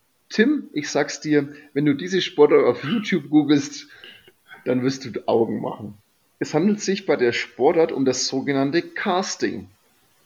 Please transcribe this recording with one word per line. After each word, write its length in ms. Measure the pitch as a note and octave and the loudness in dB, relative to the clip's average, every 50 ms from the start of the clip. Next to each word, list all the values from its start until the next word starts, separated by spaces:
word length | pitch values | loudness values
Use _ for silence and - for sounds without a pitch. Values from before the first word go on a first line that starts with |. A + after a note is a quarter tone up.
| _ _ _ _ _ | _ _ _ _ _
Tim, 400 | - - - A3 C#4 D4+ C#4 - - - | -2 2 2 2 4 2 0 -4 -8 -8
ich 160 | D3+ D3 - | -8 -6 -2
sag's 320 | - D3 D3 C#3+ - - | -2 -2 -2 -2 -4 -8
dir, 320 | - D#3 D3 D3 C#3+ C#3 - - - - - | -2 0 2 2 2 0 -6 -16 -18 -8 -2
wenn 120 | C#3 D3+ | 0 2
du 80 | D3+ C3+ | 2 2
diese 280 | C3+ F3 F#3 F#3+ F3+ | 0 -2 -2 -2 -2
Sportart 440 | - - - - D3 - D#3+ C#3+ C3 | -2 0 4 4 6 6 6 6 6
auf 180 | B2 A#2+ - C3 | 4 2 0 -2
YouTube 460 | C#3 G#3+ A3+ G#3 - G3 E3 C#3 C3+ | -4 -4 -4 -2 -2 -2 -2 0 2
googelst, 580 | D3+ D3+ D3 C3+ D3+ C#3+ C#3 - - - - - - - - - - - _ _ _ _ _ _ - - - | 2 4 4 4 4 2 0 -2 -8 -16 -18 -20 -20 -20 -20 -20 -20 -20 _ _ _ _ _ _ -20 -8 -4
dann 180 | - B2+ B2+ A#2+ | -2 -2 0 0
wirst 220 | C3+ C3+ - - | -2 -2 -4 -8
du 220 | A#2+ G2+ - - | -12 -12 -8 -2
Augen 340 | - A2+ A#2 A2+ G#2+ G#2+ A#2 | 0 2 2 2 0 -2 -4
machen. 320 | B2 A#2+ A2 - G#2+ G#2 G#2 - _ _ _ _ _ _ _ - | -6 -8 -8 -10 -12 -14 -16 -18 _ _ _ _ _ _ _ -10
Es 140 | D3+ - - | -6 -4 -2
handelt 280 | D3+ E3+ G#3+ G3+ G#3 | 0 0 0 0 -2
sich 240 | - - G3 G3 - | -2 -4 -4 -2 -2
bei 100 | - D3 | -2 0
der 160 | - B2 A#2+ | 0 2 0
Sportart 640 | A#2 - - - - - B2 D#3 F3+ E3 E3 - - | 0 -2 -6 -8 -4 0 2 2 4 4 2 0 0
um 100 | - C3+ | 0 0
das 240 | C3 B2+ - - | 0 0 0 -2
sogenannte 540 | - C3+ C3+ - C#3 C#3 C3+ C3+ C#3+ C#3 E3+ | -4 -4 -4 -4 -2 -2 0 0 0 0 -2
Casting. 880 | E3+ - - - - G#3 F3+ F3+ G3+ - - - B2 G2+ F#2 G2 F#2 - _ _ _ _ _ _ _ _ _ _ _ | -4 -4 -8 -6 -4 -2 -2 -2 -2 -4 -6 -4 -4 -4 -4 -6 -12 -16 _ _ _ _ _ _ _ _ _ _ _